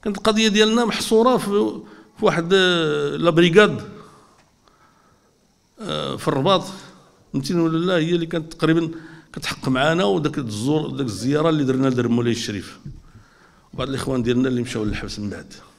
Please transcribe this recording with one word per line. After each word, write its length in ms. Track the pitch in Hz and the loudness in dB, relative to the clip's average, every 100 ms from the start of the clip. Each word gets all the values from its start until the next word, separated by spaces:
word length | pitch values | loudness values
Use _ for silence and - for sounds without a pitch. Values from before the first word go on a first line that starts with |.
كانت 120 | - 202 | -6 -2
القضية 320 | 220 220 220 | 0 2 2
ديالنا 360 | 208 214 226 | 4 4 4
محصورة 520 | 233 - - 220 233 240 | 0 -2 2 4 4 2
في، 440 | 196 202 214 214 - - - - | 2 0 0 -4 -14 -20 -20 0
في 60 | |
واحد، 260 | 214 160 170 | 0 0 2
آه، 640 | 190 185 175 160 147 143 143 | 4 4 2 0 0 -2 0
لا 140 | 165 | 2
بريغاد، 580 | 165 175 170 208 131 - - - - _ _ _ _ _ _ _ _ _ _ _ _ _ _ _ _ | 4 6 6 6 2 -10 -18 -20 -20 _ _ _ _ _ _ _ _ _ _ _ _ _ _ _ _
آه، 360 | 208 151 147 139 | -8 -6 -6 -4
في 120 | - | -2
الرباط، 360 | 147 143 190 180 - - - _ _ _ | 0 2 0 -2 -14 -20 -20 _ _ _
فهمتيني 280 | 139 139 175 | -6 -2 0
ولا 260 | 165 160 175 | 0 0 0
لا؟ 100 | 180 | 0
هي 180 | 160 | 0
اللي 120 | 170 165 | -2 -2
كانت 260 | 170 160 | -6 -8
تقريبًا 380 | - 160 165 160 - - - - | -4 2 2 0 -8 -16 -20 -18
كتحق 360 | - - - 151 | -12 -10 -6 -2
معنا، 360 | 131 143 170 | 2 2 2
وداك 340 | 196 190 147 - | 2 0 -2 -4
الزور، 520 | 120 104 123 151 143 | -8 -6 -2 -2 -2
داك 160 | 135 131 | -6 -6
الزيارة 420 | 95 120 147 160 | -4 -2 0 2
اللي 160 | 156 | 0
درنا 240 | 131 131 135 | 0 0 0
لدار 200 | 123 120 | 0 0
مولاي 240 | 117 120 | 0 0
الشريف، 460 | 113 - 101 - - - - - - - _ _ _ _ | -2 -4 -8 -10 -16 -18 -20 -20 -20 -20 _ _ _ _
وبعض 140 | - 127 | -10 -8
الإخوان 340 | 131 - 131 | -6 -4 -2
ديالنا 260 | 117 120 131 | 0 2 0
اللي 140 | 123 | -2
مشاو 220 | 117 117 | -4 -4
للحبس 340 | 107 104 104 - | -4 -4 -8 -8
من 120 | 104 | -8
بعد. 240 | 98 - - - | -10 -16 -20 -20